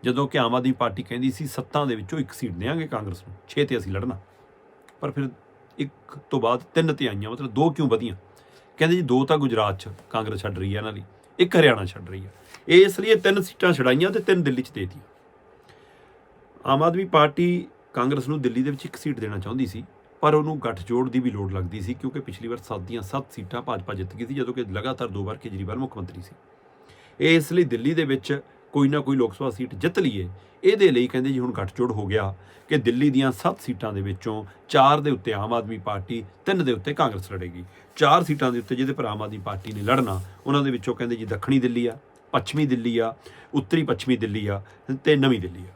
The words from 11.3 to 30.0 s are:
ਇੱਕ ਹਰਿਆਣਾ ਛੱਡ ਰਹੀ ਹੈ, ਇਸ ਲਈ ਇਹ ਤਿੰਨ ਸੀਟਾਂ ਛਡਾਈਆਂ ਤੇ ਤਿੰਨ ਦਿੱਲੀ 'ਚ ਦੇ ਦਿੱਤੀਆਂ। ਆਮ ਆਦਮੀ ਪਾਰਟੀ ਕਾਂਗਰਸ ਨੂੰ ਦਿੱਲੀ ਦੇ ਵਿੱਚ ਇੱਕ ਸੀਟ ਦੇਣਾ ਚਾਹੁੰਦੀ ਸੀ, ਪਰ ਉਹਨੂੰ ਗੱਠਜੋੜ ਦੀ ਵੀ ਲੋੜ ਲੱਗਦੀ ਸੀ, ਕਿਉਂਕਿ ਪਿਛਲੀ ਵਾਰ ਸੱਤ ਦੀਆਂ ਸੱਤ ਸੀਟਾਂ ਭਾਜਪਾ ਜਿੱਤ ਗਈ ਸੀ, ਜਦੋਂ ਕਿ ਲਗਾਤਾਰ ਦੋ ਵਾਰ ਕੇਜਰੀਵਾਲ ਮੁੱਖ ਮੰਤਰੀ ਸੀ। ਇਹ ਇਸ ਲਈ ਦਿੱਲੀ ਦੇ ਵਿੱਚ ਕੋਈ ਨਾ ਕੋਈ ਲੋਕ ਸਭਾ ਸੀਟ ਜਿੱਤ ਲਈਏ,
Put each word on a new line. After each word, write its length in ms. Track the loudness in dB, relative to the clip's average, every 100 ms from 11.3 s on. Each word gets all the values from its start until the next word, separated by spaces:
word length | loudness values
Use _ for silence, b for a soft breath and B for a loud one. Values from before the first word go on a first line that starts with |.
| 0
ਇੱਕ 180 | 4 6
ਹਰਿਆਣਾ 280 | 6 6
ਛੱਡ 260 | -2 -8 -14
ਰਹੀ 160 | -14 -14
ਹੈ, 60 | -20 B B 6
ਇਸ 320 | 8 8 6
ਲਈ 80 | 4
ਇਹ 80 | 4
ਤਿੰਨ 260 | 6 2
ਸੀਟਾਂ 300 | 0 0 2
ਛਡਾਈਆਂ 380 | 4 4 4 2
ਤੇ 100 | 0
ਤਿੰਨ 220 | 2 2
ਦਿੱਲੀ 200 | 4 0
'ਚ 80 | -4
ਦੇ 100 | -8
ਦਿੱਤੀਆਂ। 240 | -8 -10 -20 _ _ _ _ _ b b b b b b b _ _ -10 0
ਆਮ 160 | 4
ਆਦਮੀ 220 | 4 2
ਪਾਰਟੀ 640 | 2 4 4 4 2 2 -4 -16 _
ਕਾਂਗਰਸ 340 | -2 0 0 -2
ਨੂੰ 140 | -2
ਦਿੱਲੀ 200 | 0 0
ਦੇ 80 | -2
ਵਿੱਚ 140 | -4
ਇੱਕ 120 | -10 -8
ਸੀਟ 240 | -6 -6
ਦੇਣਾ 180 | -6 -6
ਚਾਹੁੰਦੀ 280 | -6 -4 -4
ਸੀ, 180 | -6 -14 -20 _ _ 4
ਪਰ 80 |
ਉਹਨੂੰ 240 | 4 2 -4
ਗੱਠਜੋੜ 520 | -4 -6 -2 0 0
ਦੀ 100 | 0
ਵੀ 100 | 0
ਲੋੜ 220 | -2 -4
ਲੱਗਦੀ 280 | -4 -6 -6
ਸੀ, 140 | -8
ਕਿਉਂਕਿ 260 | -6 -6 -8
ਪਿਛਲੀ 280 | -12 -12 -10
ਵਾਰ 100 | -10
ਸੱਤ 220 | -8 -10
ਦੀਆਂ 220 | -8 -10
ਸੱਤ 220 | -6 -8 -8
ਸੀਟਾਂ 320 | -14 -10 -10
ਭਾਜਪਾ 320 | -6 -8 -8
ਜਿੱਤ 220 | -8 -8 -10
ਗਈ 100 | -8
ਸੀ, 80 |
ਜਦੋਂ 200 | -6 -4
ਕਿ 60 | -4
ਲਗਾਤਾਰ 480 | -6 -6 -6 -6 -6
ਦੋ 160 | -6
ਵਾਰ 120 | -8 -8
ਕੇਜਰੀਵਾਲ 420 | -10 -8 -6 -6
ਮੁੱਖ 200 | -6 -8
ਮੰਤਰੀ 240 | -12 -12
ਸੀ। 140 | -18 -20 _ _ _ _ b b b b
ਇਹ 160 | 4 6
ਇਸ 160 | 4
ਲਈ 120 | 2
ਦਿੱਲੀ 300 | 2 2 0
ਦੇ 100 | 0
ਵਿੱਚ 360 | 0 0 -2 -6 -6 b _
ਕੋਈ 160 | 2 4
ਨਾ 120 | 4
ਕੋਈ 160 | 0 2
ਲੋਕ 180 | 2
ਸਭਾ 160 | 0 -6
ਸੀਟ 240 | -4 -8
ਜਿੱਤ 240 | -2 -2
ਲਈਏ, 300 | 0